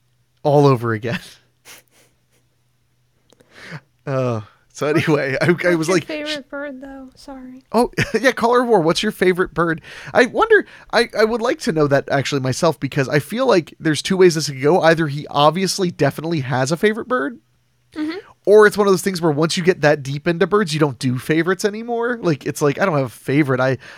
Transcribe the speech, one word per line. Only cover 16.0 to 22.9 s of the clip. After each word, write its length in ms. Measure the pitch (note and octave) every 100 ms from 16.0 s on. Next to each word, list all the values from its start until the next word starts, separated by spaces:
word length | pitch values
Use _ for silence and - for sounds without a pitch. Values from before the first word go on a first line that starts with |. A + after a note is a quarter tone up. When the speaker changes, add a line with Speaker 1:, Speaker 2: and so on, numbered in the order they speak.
| C#3 D3 D#3+ E3
Speaker 1:
has 300 | B2+ C3 C3+
a 60 | E3
favorite 300 | G#3+ A3 -
bird, 320 | B3+ C4+ A#3 _ _ _ _ _
Speaker 2:
Mm-hmm. 240 | D#4 D#4 F4+ - _ -
Speaker 1:
or 220 | G#3+ G#3
it's 100 | G3
one 80 | G3+
of 60 |
those 80 | F#3
things 200 | G3 F3+
where 80 | E3
once 240 | C#3+ E3 F#3
you 60 |
get 180 | F3 F3
that 220 | D3 D#3
deep 240 | C3 D3 F3
into 180 | E3+ F#3
birds, 260 | G#3 E3+
you 60 | D3+
don't 180 | D3+ A#2+
do 180 | C3 B2+
favorites 460 | - D#3 E3 F#3+ G#3
anymore. 540 | G#3+ A#3 A#3 A#3 A#3
Like, 240 | F3 C#3 -
it's 160 | -
like, 160 | D3 C#3
"I 80 |
don't 100 | F#3+